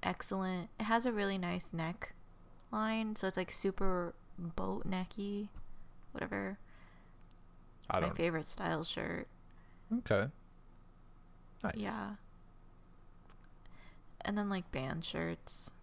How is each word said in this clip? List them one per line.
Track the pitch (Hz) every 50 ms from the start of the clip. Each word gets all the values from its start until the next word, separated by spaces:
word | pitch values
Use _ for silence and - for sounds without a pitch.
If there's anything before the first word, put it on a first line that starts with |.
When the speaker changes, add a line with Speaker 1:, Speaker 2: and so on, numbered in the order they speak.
| -
Speaker 1:
excellent, | 185 180 - - - 196 190 190 185 185 180 170 - - -
it | 214
has | 214 226 233 233 247
a |
really | 226 208 202 196 196 190
nice | 180 175 175 180 - - -
neck | 165 160 165 185 - - - - - - - - - - - - - - -
line, | - 214 220 220 220 226 220 214 214
so | - - 190
it's, | - 185
like, | 180 -
super | - - - 196 190 - 196 190 185 180 175 170 - - - - - -
boat | 175 165 - - 190 190 190 196 - 185
necky, | 185 185 185 - - 208 202 202 202 202 214 208 - - - - - - - - - - - - -
whatever. | - - 214 202 202 196 190 202 - - - - - - - - - - - - - - - - - - - - - - - - -
It's | - - -
Speaker 2:
I | -
Speaker 1:
my | 170 170
Speaker 2:
don't | -
Speaker 1:
favorite | - 165 175 165 160 151 -
style | - - 190 170 165 151 165
shirt. | - - - - 165 170 - - - - - - - - - - - - - - - 220 247
Speaker 2:
Okay. | - - - 98 107 139 - - - - - - - - - - - - - - - - - - - - - - - - - - -
Nice. | 185 - 220
Speaker 1:
Yeah. | 208 202 220 214 202 208 208 - - - - - - - - - - - - - - - - - - - - - - - - - - - - - - - - - - - - - - - - - -
And | - 202 208
then, | 208 202
like, | 196 185 180 -
band | - 131 131 131 147 165 165
shirts. | - - - 165 170 - - - - - - - - - -